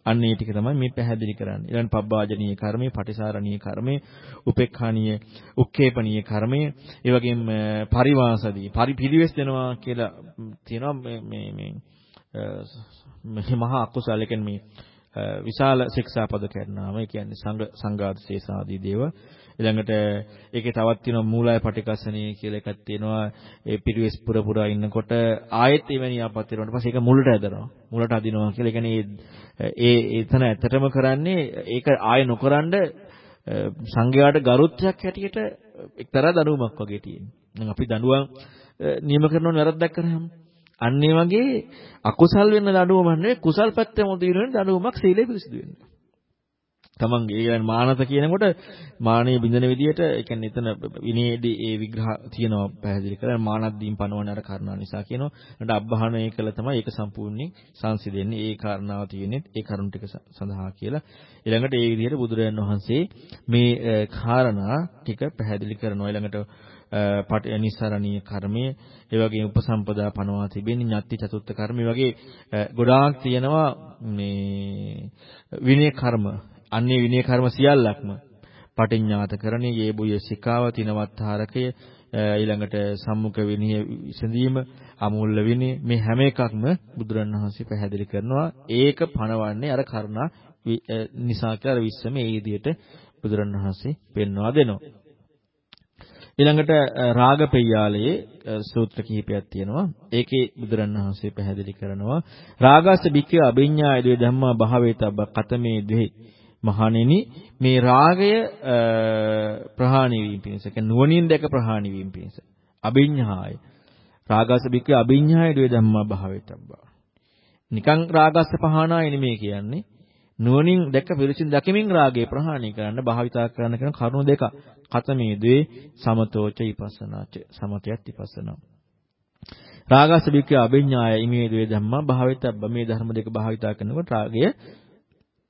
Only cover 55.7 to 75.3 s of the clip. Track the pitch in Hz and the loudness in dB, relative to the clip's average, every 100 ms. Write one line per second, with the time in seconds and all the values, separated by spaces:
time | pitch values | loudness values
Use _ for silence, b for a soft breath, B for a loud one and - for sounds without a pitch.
55.7 | 107 110 113 113 117 110 - 107 107 120 | -4 -2 -2 0 -2 -4 -4 -6 -6 -4
56.7 | 127 110 - 104 107 104 107 160 - b | -4 -4 -8 -8 -8 -10 -8 -10 -14 b
57.7 | - 110 107 104 98 98 110 107 107 107 | -10 -6 -4 -6 -6 -6 -4 -6 -6 -8
58.7 | 98 101 101 98 98 98 131 - 113 110 | -8 -8 -8 -10 -8 -8 -8 -8 -10 -8
59.7 | 101 98 95 101 - - - 98 98 95 | -6 -8 -8 -14 -18 -20 -12 -10 -8 -10
60.7 | - 104 147 - b b b 110 113 131 | -10 -8 -8 -10 b b b -2 0 0
61.7 | 123 117 110 117 143 117 110 110 107 101 | 0 0 0 -2 -2 -2 -2 -2 -2 -2
62.7 | 101 104 131 180 B B B B 117 120 | -4 -2 -4 -4 B B B B 2 4
63.7 | 120 117 107 107 - 117 123 123 101 98 | 2 0 0 -2 -4 0 2 2 0 -2
64.7 | 143 175 - - 107 151 - 107 104 107 | -4 -4 -10 -10 -6 -6 -6 -6 -6 -8
65.7 | 107 113 101 101 104 104 104 101 B B | -8 -6 -6 -6 -6 -6 -8 -10 B B
66.7 | B B 104 104 101 98 107 113 107 110 | B B -2 0 0 0 -2 -2 -2 -4
67.7 | - 110 104 101 101 - 101 101 113 131 | -4 -4 -4 -4 -6 -8 -8 -6 -4 -6
68.7 | 131 b b b 110 110 107 107 107 - | -8 b b b 0 0 0 -2 -2 0
69.7 | 110 104 104 104 101 98 101 101 101 107 | -2 -2 -2 -4 -4 -4 -4 -6 -6 -4
70.7 | 120 117 107 - 113 104 107 - 107 107 | -2 -2 -4 -4 -8 -6 -8 -10 -8 -6
71.7 | 120 117 120 127 - B B B 107 104 | -2 -2 0 0 -2 B B B -4 -4
72.7 | 117 120 131 143 127 131 123 131 156 151 | 0 4 6 6 2 -2 0 0 2 0
73.7 | - - - 113 101 101 101 98 98 98 | -2 -12 -14 -8 -6 -4 -4 -6 -6 -8
74.7 | 98 101 101 101 - b | -8 -10 -12 -14 -18 b